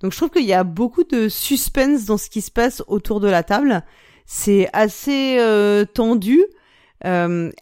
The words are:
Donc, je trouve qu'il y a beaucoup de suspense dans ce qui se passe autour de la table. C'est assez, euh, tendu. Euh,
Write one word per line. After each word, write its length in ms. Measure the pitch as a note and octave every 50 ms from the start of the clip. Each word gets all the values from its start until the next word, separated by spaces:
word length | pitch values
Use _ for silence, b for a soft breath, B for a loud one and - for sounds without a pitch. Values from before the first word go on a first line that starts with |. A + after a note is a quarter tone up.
Donc, 100 | - F#3+
je 60 | -
trouve 140 | - E4 D#4+
qu'il 140 | - F4+ C4+
y 80 | G3 F#3
a 100 | F#3 F#3
beaucoup 400 | F3+ D#3+ F3+ A#3+ A#3 - - E4+
de 260 | - C4+ A#3+ A3 G#3+
suspense 760 | - - - - C#4 - - - - C#4 C4 C#4 D4 C4+ G#3
dans 120 | G3 G#3+
ce 140 | G3+ - -
qui 100 | - A3
se 80 | - -
passe 320 | - - A#3+ B3 - - -
autour 320 | - G#3 G#3 - - A3 G#3
de 80 | G3+ G3+
la 140 | F#3+ E3+ E3
table. 400 | - G3+ D#4 C#4+ C#4 A3+ E3+ - b b b b b b b b
C'est 420 | - - - - G#3 G3+ G3 F#3 - -
assez, 640 | - A3 G#3+ - - - C#4+ C#4 C4+ C4+ C4 B3+ B3
euh, 460 | A#3 A3 G#3+ G#3 G#3 G#3 G#3 G#3 G#3
tendu. 560 | - _ - A3 A3+ A#3+ A3 F#3 G#3+ C4 E4 G4 G#4 b b b b b b b b b _ -
Euh, 460 | F#3 F3+ F3 F3 F3 F3 E3+ E3+ E3 - -